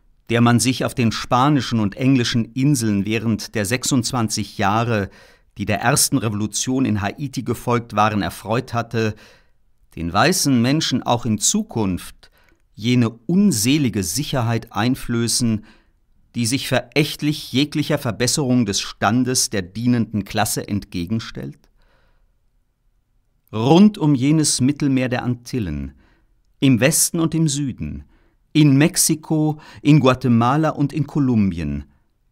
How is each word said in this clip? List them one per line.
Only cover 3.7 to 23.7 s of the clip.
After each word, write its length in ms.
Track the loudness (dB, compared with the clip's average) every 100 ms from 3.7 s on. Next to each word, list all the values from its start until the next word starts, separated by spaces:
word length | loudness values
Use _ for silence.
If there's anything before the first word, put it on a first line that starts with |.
| -4 -2 -2 -2 -2 -2 -4 -8 -4
Jahre, 540 | 0 0 0 -2 -4 -10 -20 _ _ -8
die 80 | -4
der 160 | -2
ersten 360 | 0 2 2 0
Revolution 680 | -2 -2 -4 -4 -4 -2 0
in 160 | 0
Haiti 420 | -4 -6 -8 -6
gefolgt 520 | -6 -4 -2 -2 -2 0
waren, 280 | 2 0
erfreut 500 | -4 -6 -4 -2 -2
hatte, 400 | -4 -4 -2 -2 -4 -14 _ _ _ _ _ _ -10
den 180 | -2
weißen 480 | 2 2 2 2 4
Menschen 420 | 4 2 0 -2
auch 220 | 0 -2 0
in 120 | -2
Zukunft 920 | 0 -2 -2 -2 -2 -4 -8 -20 -20 _ _ _ _
jene 360 | -6 0 2 2
unselige 960 | -2 0 2 4 2 2 2 2 0
Sicherheit 680 | -2 -4 -4 -2 0 -2 -4
einflößen, 920 | -2 -2 -2 -2 -2 -2 0 0 -2 -6 _ _ _ _ _ _
die 120 | -6 -2
sich 240 | -2 -2
verächtlich 840 | -4 -2 -2 -2 -2 -4 -4 -4
jeglicher 460 | -2 0 -2 -2 -4
Verbesserung 680 | -4 -4 -2 -2 0 0 0
des 140 | -4
Standes 720 | -8 -4 0 2 0 -2 -2
der 140 | -4
dienenden 600 | -6 -4 0 0 0 -4
Klasse 420 | -4 -4 -2 -4 -4
entgegenstellt? 920 | -6 -6 -8 -4 -6 -6 -12 -14 -16 _ _ _ _ _ _ _ _ _ _ _ _ _ _ _ _ _ _ _
Rund 460 | -2 4